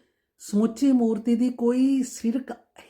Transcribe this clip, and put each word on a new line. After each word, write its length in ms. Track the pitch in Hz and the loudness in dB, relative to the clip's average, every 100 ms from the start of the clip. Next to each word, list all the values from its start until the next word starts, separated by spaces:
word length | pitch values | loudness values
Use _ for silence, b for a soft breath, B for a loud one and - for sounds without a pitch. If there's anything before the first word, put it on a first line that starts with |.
| b b b _ | b b b _
ਸਮੁੱਚੀ 500 | - 202 226 226 277 | -4 0 0 0 2
ਮੂਰਤੀ 440 | 254 226 220 233 233 | 4 2 0 0 0
ਦੀ 140 | 247 | 0
ਕੋਈ 520 | 247 233 254 262 269 | -2 -2 2 2 2
ਸਰੀਰਕ 500 | 254 - 226 254 - - _ _ - | -2 -4 -4 -4 -6 -14 _ _ -8